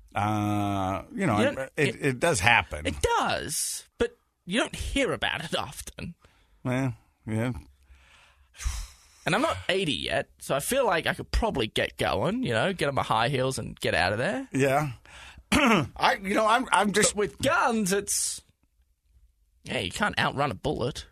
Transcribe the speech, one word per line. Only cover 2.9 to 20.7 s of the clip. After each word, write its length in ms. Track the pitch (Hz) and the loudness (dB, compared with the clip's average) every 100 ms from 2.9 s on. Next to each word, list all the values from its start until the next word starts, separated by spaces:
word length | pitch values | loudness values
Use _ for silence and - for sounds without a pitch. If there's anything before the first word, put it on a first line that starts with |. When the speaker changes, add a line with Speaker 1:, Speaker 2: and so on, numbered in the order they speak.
| - 494 466 | -2 0 2
Speaker 2:
does, 720 | 247 85 67 160 - - - - | 0 -2 -4 -4 -6 -8 -10 -4
but 180 | 240 - _ _ | -4 -4 _ _
you 160 | - 202 | -4 -2
don't 160 | 311 - | 0 -4
hear 360 | - 277 240 | -4 0 0
about 300 | 120 95 - | 0 -2 -2
it 140 | 160 165 | -4 -4
often. 580 | 110 - - - - 170 - _ _ _ | -6 -10 -16 -12 -12 -12 -20 _ _ _
Speaker 1:
Well, 320 | 127 127 135 113 _ _ - | -4 -2 -2 -4 _ _ -4
yeah. 260 | 110 123 117 - _ - - - - - _ _ - - - - - _ _ | -2 -2 -4 -12 _ -20 -20 -20 -20 -20 _ _ -8 -6 -6 -8 -16 _ _
Speaker 2:
And 100 | - 208 | -2 0
I'm 60 | |
not 140 | 320 - - | 0 -2 -2
eighty 240 | 185 185 | -2 -2
yet, 340 | 95 62 95 - _ | -2 -2 -4 -4 _
so 140 | - | -4
I 60 | 139 | -4
feel 240 | - 262 | 0 0
like 220 | 240 170 131 | 2 0 0
I 80 | |
could 160 | - 131 | -4 -2
probably 380 | - 226 160 110 | 0 0 0 -2
get 280 | - 113 - | 0 -2 0
going, 460 | 113 80 131 233 | 0 2 0 0
you 100 | 247 | 0
know, 200 | 113 151 | 0 0
get 160 | 180 151 | 0 -2
on 60 | 135 | 0
my 80 | |
high 240 | - 110 120 | 0 2 2
heels 280 | 139 131 127 | 2 0 -2
and 200 | 110 - | -8 -6
get 160 | 120 | 0
out 180 | 92 90 | 2 2
of 60 | 104 | 2
there. 300 | 147 247 269 | -2 -4 -4
Speaker 1:
Yeah. 380 | 135 135 139 151 117 - - | 0 2 2 0 -6 -16 -20
<clears throat> 320 | - - - | -20 -20 0
I, 680 | 262 277 208 123 - 170 247 | 4 6 4 2 0 2 2
you 120 | 190 | 0
know, 120 | 214 220 | 2 4
I'm, 200 | 233 254 | 4 4
I'm 200 | 170 208 | 2 4
just 180 | 190 - | 4 2
Speaker 2:
But 40 | 202 | 2
with 200 | 202 - | -4 0
guns, 540 | 269 339 302 226 190 | 0 2 2 2 0
it's, 500 | 202 202 - - - - _ _ _ _ _ _ _ _ _ _ _ | 0 -2 -2 -4 -6 -14 _ _ _ _ _ _ _ _ _ _ _
yeah, 140 | - - | -8 -6
you 140 | 92 | -4
can't 260 | - 208 - | -2 -2 2
outrun 320 | 143 127 143 | 0 0 -2
a 40 | 143 | -2
bullet. 500 | - | -4